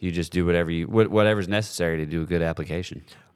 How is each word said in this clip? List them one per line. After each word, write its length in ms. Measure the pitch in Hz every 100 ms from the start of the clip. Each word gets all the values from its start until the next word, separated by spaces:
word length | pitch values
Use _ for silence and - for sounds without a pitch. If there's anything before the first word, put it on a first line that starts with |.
you 100 | 92
just 220 | 85 82
do 120 | 90 87
whatever 240 | 85 82
you, 160 | 82 82
wha-, 220 | 113 110
whatever's 400 | 104 107 107 90
necessary 480 | 104 104 - 85 80
to 80 | 76
do 160 | 82
a 40 | 80
good 160 | 87
application. 600 | 82 82 73 82 90 - - - -